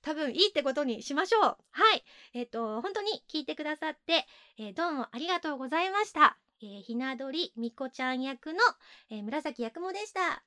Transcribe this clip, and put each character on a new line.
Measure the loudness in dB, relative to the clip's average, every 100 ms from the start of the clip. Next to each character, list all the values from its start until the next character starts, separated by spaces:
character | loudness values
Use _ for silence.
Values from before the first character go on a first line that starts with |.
多 | -4
分 | -2 -2
い | 4 4
い |
っ |
て | 4
こ | 0
と | 0
に | -2 -4
し | -2
ま | 0 4
し | 6
ょ |
う。 | 6 2 _
は | 4 4 4
い。 | -2 -20 -12
え | -8
っ | -6
と、 | -4 -4 -4
本 | -4 -4
当 |
に | -4 -4 _
聞 | -6
い | -4
て | -6
く |
だ | -4 -4
さ | -6
っ | -6 0
て、 | 0 0 -18 -20 -14
え | -10
ー、 |
ど | -4 -2
う |
も | -2 -4
あ | -6
り | -2
が | -2
と | -2
う | -6
ご | -2
ざ | 0
い | 0
ま | 0
し | 0
た。 | 6 6 6 _ _
え | -16
ー、 | -14
ひ | -6 -4
な | -4 -6
ど | -6
り | -4 -4 -4
み | -8
こ | -6 -10
ち | -4
ゃ | -4
ん | -2
役 | -4 -6 -8
の、 | 2 2 2 -20 -20 _
え | -10
ー、 |
紫 | -4 -4 -4 -6
や | -8
く | -6
も | -8
で | -6 -6
し |
た。 | -2 -2 -2